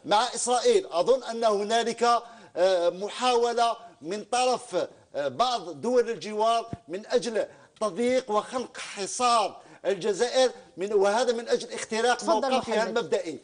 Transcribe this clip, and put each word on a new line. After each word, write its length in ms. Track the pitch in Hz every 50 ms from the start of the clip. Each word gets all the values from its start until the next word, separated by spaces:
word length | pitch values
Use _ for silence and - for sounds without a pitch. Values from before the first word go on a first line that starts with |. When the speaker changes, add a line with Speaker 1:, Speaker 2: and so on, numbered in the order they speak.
| -
Speaker 1:
مع 300 | 139 196 214 240 240 -
إسرائيل. 520 | 233 - 233 247 240 220 247 233 196 -
أظن 360 | - 147 165 175 170 254 262 240
أن 220 | - 226 226 233
هنالك، 800 | 220 208 202 208 208 226 233 233 233 226 233 233 240 240 226 233 - - - - - _
آه، 320 | - 175 190 190 175 170 175
محاولة 840 | 170 180 202 202 180 - 240 254 247 233 240 240 233 233 233 233 220 - - - - _ 135
من 220 | 156 190 214 196
طرف، 520 | - - 240 254 254 247 - - - 180 175 143 - - - - _ -
آه، 140 | 139 147 139
بعض 520 | 127 135 233 254 247 233 175 170 165 139
دول 300 | 131 226 254 247 233 220
الجوار 600 | 233 175 139 208 214 214 214 226 233 233 226 226 - - - -
من 180 | 160 196 214
أجل 400 | - - 247 175 240 226 208 156 - - - - - _ -
تضييق 500 | 220 214 170 185 240 247 254 254 247 -
وخنق 460 | 208 208 202 - 233 254 233 - -
حصار 840 | - - - - 202 196 180 - - 247 240 240 226 202 170 - - - - 156 - -
الجزائر، 680 | 170 196 185 160 220 202 170 233 240 233 262 262 240 - - - - -
من، 160 | - 185 208 220
وهذا 400 | 202 190 202 202 233 254 233 240
من 160 | 226 233 220
أجل 240 | 247 233 226 226 220
اختراق 440 | 226 - - 226 220 226 247 240
Speaker 2:
تفضل 340 | - 202 214 339 220 247 269
Speaker 1:
موقفها 260 | 254 233 220 240 220
Speaker 2:
محمد. 220 | 214 220 208 220 233
Speaker 1:
المبدئي. 400 | 233 147 - 202 170 165 147 -